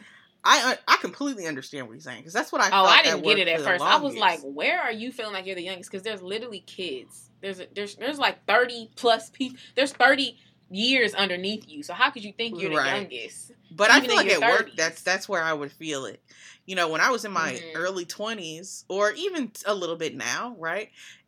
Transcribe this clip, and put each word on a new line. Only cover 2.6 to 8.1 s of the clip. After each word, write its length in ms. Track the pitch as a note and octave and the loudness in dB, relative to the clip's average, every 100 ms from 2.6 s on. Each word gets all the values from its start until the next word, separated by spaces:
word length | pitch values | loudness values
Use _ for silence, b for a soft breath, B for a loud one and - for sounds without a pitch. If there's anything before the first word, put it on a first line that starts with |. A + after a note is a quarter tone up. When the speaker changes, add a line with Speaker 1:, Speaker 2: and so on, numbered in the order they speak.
Speaker 1:
I 80 | G3+ | 4
Speaker 2:
Oh, 20 | |
Speaker 1:
felt 160 | G3 F#3+ | 6 8
Speaker 2:
I 160 | C4 | 8
didn't 160 | D#4 D3+ | 8 4
Speaker 1:
at 60 | |
Speaker 2:
get 40 | D#3 | 2
Speaker 1:
work 80 | G#3 | 2
Speaker 2:
it 100 | E3+ | 2
at 80 | D#3+ | 0
Speaker 1:
for 60 | |
the 60 | C#3+ | 0
Speaker 2:
first. 140 | F3+ | 2
I 120 | E3 D4 | 4 4
was 180 | C#4+ | 2
like, 240 | A3 G3 E3 | 0 0 0
Speaker 1:
longest. 160 | C#3 | -6
Speaker 2:
"Where 260 | C#3+ A#3 F4+ | -4 -2 -2
are 120 | C4+ | -2
you 180 | A3 B3 | -6 -8
feeling 220 | A#3+ G#3+ | -8 -8
like 120 | G3 F#3 | -8 -8
you're 100 | F#3+ | -8
the 60 | |
youngest?" 280 | F3+ F#3 F#3+ | -8 -10 -10
'Cause 120 | G3 | -10
there's 200 | G#3+ G#3 | -8 -10
literally 380 | F3+ G#3+ B3 G3 | -8 -8 -8 -14
kids. 680 | - - F3+ B2+ A2+ - - _ | -14 -10 -8 -8 -12 -20 -20 _
There's 180 | G3 F#3 | -12 -12
a, 80 | - | -12
there's, 220 | G3 G3+ - | -10 -10 -8
there's, 220 | A#3 | -8